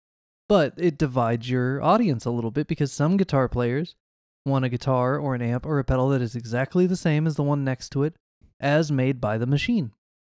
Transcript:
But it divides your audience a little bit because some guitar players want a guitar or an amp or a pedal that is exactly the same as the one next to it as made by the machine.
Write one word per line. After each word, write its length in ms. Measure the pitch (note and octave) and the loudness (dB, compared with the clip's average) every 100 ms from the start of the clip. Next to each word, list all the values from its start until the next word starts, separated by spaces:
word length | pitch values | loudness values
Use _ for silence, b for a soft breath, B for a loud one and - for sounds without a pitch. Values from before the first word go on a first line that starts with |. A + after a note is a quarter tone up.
| _ _ _ _ - | _ _ _ _ 2
But 280 | G3+ C#3+ - | 4 4 0
it 200 | F3 C#3 | -2 0
divides 500 | D3+ B2+ A#2 A#2 A#2+ | 0 0 0 0 -2
your 320 | B2+ B2 C3+ | -2 0 0
audience 440 | C#3+ G#3 A3+ A#2+ B2+ | 2 4 2 0 -2
a 60 | |
little 200 | A#2+ A2+ | -2 -2
bit 160 | C#3+ D3+ | -4 -4
because 240 | E3 C#3+ | -2 -2
some 260 | - D3 G3 | 0 2 2
guitar 320 | F#3 C#3+ B2 | 2 0 0
players 460 | B2 A#2+ B2+ E3+ - _ _ _ _ C#3+ | 0 -2 -2 -6 -10 _ _ _ _ -2
want 180 | C3+ B2+ | 0 0
a 40 | |
guitar 480 | A#2+ - B2+ B2 C#3+ | -2 0 0 0 0
or 160 | D3 | -2
an 80 | B2+ | -2
amp 240 | A#2+ B2 D3 | -2 -2 -2
or 140 | D3+ | -2
a 40 | |
pedal 260 | C3 C3 C3 | 0 2 2
that 120 | C3+ | 2
is 140 | A#2+ A#2+ | 0 -6
exactly 500 | A#2 A#2+ C3 F3+ F3+ | -6 -4 0 2 2
the 100 | F#3 | 2
same 300 | E3 D3+ D#3+ | 0 0 0
as 100 | D3+ | 0
the 60 | |
one 220 | C#3+ D3 | 0 0
next 260 | C3+ B2+ - | -2 -4 -6
to 140 | C3+ | -2
it 120 | D3 - _ _ _ _ | -2 -4 _ _ _ _
as 320 | C3+ D3+ D#3 | 0 2 2
made 280 | C#3 C3 C3 | 0 0 0
by 200 | B2 A2 | -2 -2
the 80 | B2 | 0
machine. 440 | C#3+ - A#3+ B2 - _ _ | 0 0 -2 -2 -8 _ _